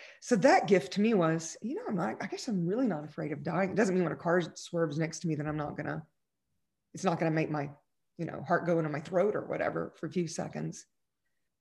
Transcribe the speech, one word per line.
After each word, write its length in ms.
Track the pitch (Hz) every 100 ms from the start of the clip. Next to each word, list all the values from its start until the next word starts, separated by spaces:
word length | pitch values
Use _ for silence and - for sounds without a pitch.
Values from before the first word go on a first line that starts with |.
| - -
So 140 | - 226
that 300 | 262 370 160
gift 260 | 185 -
to 80 | 196
me 120 | 220 208
was, 420 | 160 160 - -
you 140 | 220 370
know, 80 | 466
I'm 80 | 190
not, 220 | 202 -
I 40 | 196
guess 200 | 381 -
I'm 160 | 190 170
really 200 | 220 254
not 180 | 151 156
afraid 260 | - 156
of 100 | 143
dying. 280 | 151 165 190
It 40 | 185
doesn't 180 | 208 185
mean 80 | 165
when 80 |
a 40 | 143
car 240 | 175 180 156 -
swerves 440 | - 170 160 143
next 200 | 160 -
to 60 | 170
me 60 | 151
that 120 | 151
I'm 100 | 151
not 200 | 151 -
gonna, 280 | 151 160 - _ _ _ _ _ _ _ _
it's 100 | 165 185
not 140 | 170
gonna 120 | 165
make 180 | 160 -
my, 180 | 151 143 147 _ _ _ -
you 80 | 160
know, 180 | -
heart 220 | 139 175 170
go 120 | 165
into 100 | 156
my 100 | 147
throat 340 | 147 180 208 151
or 100 | -
whatever 460 | - - 165 165 -
for 80 | 156
a 40 |
few 160 | 185 160
seconds. 600 | - 165 151 160 - - _ _ _ _ _ _ _